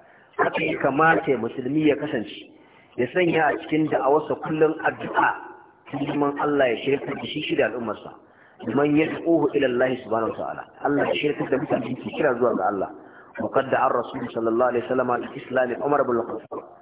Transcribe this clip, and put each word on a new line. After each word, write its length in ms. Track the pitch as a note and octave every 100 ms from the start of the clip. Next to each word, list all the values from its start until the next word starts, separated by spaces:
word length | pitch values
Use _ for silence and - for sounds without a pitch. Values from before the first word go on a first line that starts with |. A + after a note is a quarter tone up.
| - - _ -
Haka 260 | E3 F3
ya 140 | D#3+ -
kamata 520 | C#3 C#3 D#3+ - -
ya 60 | B2
musulmi 500 | A#2 C3 B2+ D3+ D3+
ya 80 | C3+
kasance, 520 | D3 B2+ G2+ - - - - - _ -
ya 100 | B2
sanya 340 | F3+ E3+ D#3+ D3
a 120 | -
cikin 300 | - D#3 D3+
da'awarsa 440 | D3 C3+ D3+ - -
kullum 320 | D#3 D#3 D#3 D#3+ D3
addu'a, 420 | B2 A#2+ - A2+ - - - - _ - C#3+
neman 380 | C#3+ C#3+ C#3+ C#3+
Allah 280 | D3 C#3+ B2+
ya 60 | A2
shirka 360 | - C#3 -
da 100 | G#2+ A#2
shi, 160 | -
shi 140 | - D3
da 100 | A2+
al'ummarsa. 480 | B2 A2 - - - - - - - -
"Man 220 | C3+ D3 D3
yad'uhu 540 | D#3+ - D#3+ E3 C#3+
ila 140 | C#3+ C3
Allah 300 | B2 C3 B2
subhanahu 260 | G2+ A2+ G#2+
wa 60 | -
ta'ala." 280 | C#2+ - - -
Allah 240 | C3+ C#3+ C3
ya 60 |
shirka 300 | - D3 D3 D3
da 80 | C3
mutane 340 | D3+ - B2+
ke 140 | C3 G#2 -
kira 180 | C#3 A#2+
zuwa 160 | A#2+ -
ga 80 | F#2+
Allah. 220 | G2 F2 - - - - -
وقد 300 | - C3+ C3
دعا 160 | A#2+ C3
الرسول 440 | B2 A2+ C3+ A#2+
صلى 160 | A#2 A2+
الله 180 | A2+ B2
عليه 180 | A#2+
وسلم 260 | A#2 B2+ B2
على 140 | A#2+ -
الإسلام 560 | C#3+ - B2+ B2 A#2
عمر 200 | C#3+ C#3+
بن 140 | B2 A#2
الخطاب. 460 | F#2 G#2+ - - - -